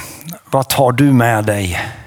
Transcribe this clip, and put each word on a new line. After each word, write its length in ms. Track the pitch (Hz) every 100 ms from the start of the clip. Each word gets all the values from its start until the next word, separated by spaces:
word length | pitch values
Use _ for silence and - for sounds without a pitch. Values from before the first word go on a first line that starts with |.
| - - 160 -
vad 240 | _ 135 131
tar 240 | - 131
du 200 | 123 143
med 320 | 131 117 110
dig 360 | 104 104 98 85 80 -